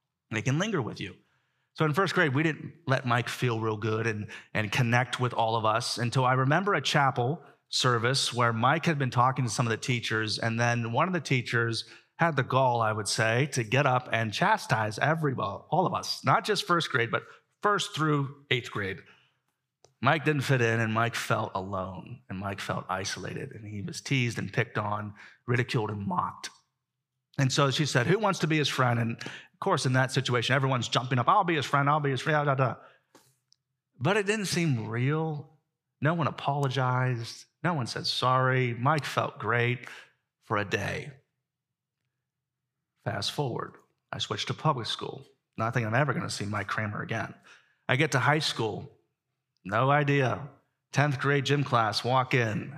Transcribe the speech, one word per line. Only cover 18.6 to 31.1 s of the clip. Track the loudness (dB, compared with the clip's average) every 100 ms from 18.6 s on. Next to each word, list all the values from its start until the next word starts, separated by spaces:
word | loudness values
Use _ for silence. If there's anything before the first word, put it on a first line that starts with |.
| 0
grade. | -6 -6 -6 -12 -20 _ _ _ _ _ _ _ _
Mike | 0 2
didn't | 2 0
fit | 2 2
in, | 4 2
and | 0
Mike | 0 0
felt | -2 -2 -2 -2
alone, | -6 -4 -6 -6 -8 -14 -16 -12
and | -8
Mike | -6 -6
felt | -6 -6 -4
isolated, | -6 -6 -8 -8 -8 -10
and | -12 -12
he | -10
was | -10 -10
teased | -2 0 0 -2
and | -4
picked | -2 -2 -4
on, | -4 -4 -6 -14 -20 -12 -2
ridiculed | -2 0 -2 -2
and | -4 -4
mocked. | -2 -4 -6 -16 -18 _ _ _ _ _ _ _ -2
And | 0
so | 4 2
she | 2
said, | 0 2 4
"Who | 4
wants | 2 2
to | 2
be | 2
his | 0
friend?" | 2 2 2
And | -2 -4
of | -10 -14 -18 _
course, | 0 2
in | 4
that | 2 2
situation, | 0 0 0 2
everyone's | 2 2 0 0
jumping | -2 0